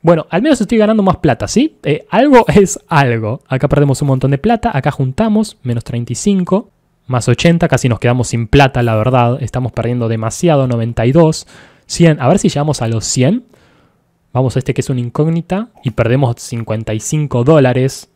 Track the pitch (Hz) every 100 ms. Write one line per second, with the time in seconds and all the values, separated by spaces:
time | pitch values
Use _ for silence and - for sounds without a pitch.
0 | 160 170 - 170 285 285 190 226 208 220
1 | 190 - 156 123 101 - 311 _ 135 151
2 | - 185 285 254 214 175 190 - _ 156
3 | 135 113 110 127 _ 131 131 143 143 135
4 | 143 131 135 139 214 233 233 135 143 -
5 | 131 131 220 214 220 - 123 117 - 120
6 | 120 120 208 196 180 185 - _ _ _
7 | - 127 117 117 170 170 165 139 127 110
8 | 120 123 117 120 113 139 135 131 120 110
9 | 113 127 120 127 120 127 127 - 117 123
10 | 113 113 110 - 175 147 131 120 113 120
11 | 117 147 160 160 - - - _ _ -
12 | 170 147 135 190 - 143 151 139 113 113
13 | - - 127 240 - _ _ _ _ _
14 | _ _ _ 123 131 131 127 139 - 127
15 | 120 - 156 165 165 185 233 _ 127 110
16 | 113 127 131 117 - 120 110 110 113 110
17 | - 156 147 123 123 160 127 123 131 -
18 | -